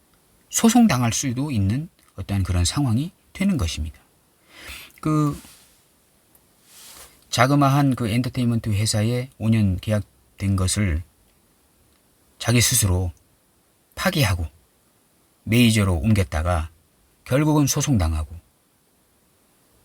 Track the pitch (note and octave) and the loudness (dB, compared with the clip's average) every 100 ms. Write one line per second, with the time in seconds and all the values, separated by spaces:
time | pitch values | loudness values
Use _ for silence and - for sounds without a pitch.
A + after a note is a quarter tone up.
0 | _ _ _ _ _ - A3+ A#3+ A3 B2+ | _ _ _ _ _ 0 2 4 4 4
1 | A#2+ - C#3 A#2+ D3+ A#2 G2 B2+ D#3+ - | 0 -2 -4 -4 -4 -2 0 -2 -6 -14
2 | _ - - G2+ F#2 F2+ F2 - C#3 A2 | _ -14 -6 -4 0 0 0 0 0 0
3 | E3 - _ - G3 D#3+ E2+ - D#2 - | -2 -10 _ -4 -2 0 -2 -6 -8 -10
4 | _ _ _ _ _ - - - - - | _ _ _ _ _ -20 -18 -18 -20 -10
5 | D#3 D3+ D3 D3 - - _ _ _ _ | -2 0 0 -4 -14 -20 _ _ _ _
6 | _ _ _ _ _ _ _ - - - | _ _ _ _ _ _ _ -20 -20 -20
7 | - _ _ - C3 C#3+ C#3 C#3 C#3 B2 | -20 _ _ 0 4 4 4 4 2 0
8 | A#2 A#2+ A#2 B2+ A#2+ A#2 A2+ G2+ G#2+ G#2+ | 0 -2 -2 -2 -2 -2 -2 -2 0 0
9 | A2 B2 C3 - A2 A2+ G2+ F2+ - G#2+ | 0 -2 -6 -6 0 2 2 0 -2 -4
10 | - _ _ - G2 F#2+ F#2 - G#2 D#2+ | -4 _ _ -6 -2 0 0 0 0 -2
11 | - _ _ _ _ _ _ _ _ _ | -6 _ _ _ _ _ _ _ _ _
12 | _ _ _ _ - A#2+ A2 - F#2+ F2+ | _ _ _ _ 0 2 2 2 0 0
13 | F2+ - _ _ _ _ _ _ _ - | -2 -8 _ _ _ _ _ _ _ -6
14 | F#3+ E3+ G#2+ F2 D#2+ - _ _ _ _ | -4 0 0 0 -6 -12 _ _ _ _
15 | _ _ _ _ - A2+ A#2 G#2+ F#2+ E2+ | _ _ _ _ -2 2 4 4 2 0
16 | A2 G#2 F#2 D#2 E2+ F2 E2 - _ _ | 2 2 0 -2 -2 -2 -4 -12 _ _
17 | _ _ - C3 D3+ D3+ C#3 D3 C#3+ A#2 | _ _ -4 0 2 2 2 0 0 0
18 | D#2+ D#2 D#2 E2 - _ _ _ _ _ | 0 -2 -6 -12 -20 _ _ _ _ _
19 | _ _ _ _ _ _ _ _ | _ _ _ _ _ _ _ _